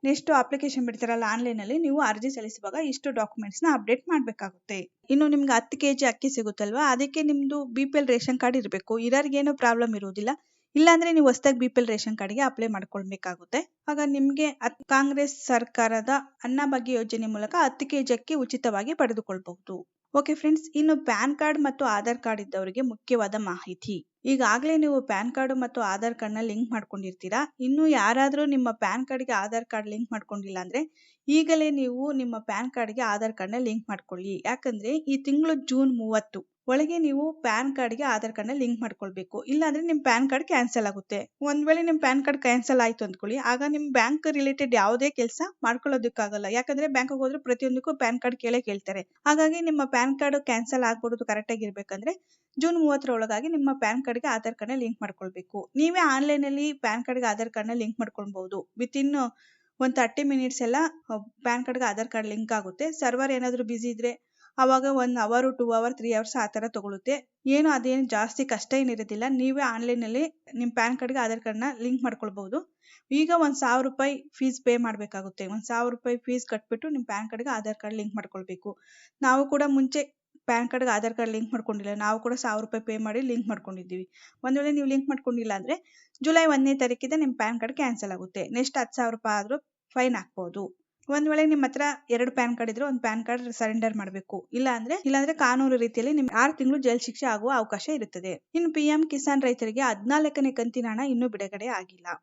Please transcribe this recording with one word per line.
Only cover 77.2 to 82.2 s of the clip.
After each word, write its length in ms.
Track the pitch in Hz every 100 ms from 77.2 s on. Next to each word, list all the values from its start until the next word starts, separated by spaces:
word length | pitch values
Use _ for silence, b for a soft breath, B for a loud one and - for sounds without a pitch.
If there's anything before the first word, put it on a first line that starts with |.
| 220
ಕಾರ್ಡ್ಗೆ 240 | 226 247
ಆಧಾರ್ 260 | 233 214 214
ಕಾರ್ಡ್ 180 | 208 220
ಲಿಂಕ್ 180 | 208
ಮಾಡ್ಕೊಳ್ಬೇಕು. 580 | 208 196 190 185 185 208 190 b b b _
ನಾವು 220 | 269 262 277
ಕೂಡ 140 | 285 294
ಮುಂಚೆ 360 | 269 262 294 285 _ _ _ -
ಪ್ಯಾನ್ 200 | 233 240
ಕಾರ್ಡ್ಗೆ 220 | 254 254
ಆಧಾರ್ 240 | 214 226
ಕಾರ್ಡ್ 180 | 226 226
ಲಿಂಕ್ 180 | 220 220
ಮಾಡ್ಕೊಂಡಿಲ್ಲ, 420 | 240 220 208 202 208
ನಾವು 200 | 208 220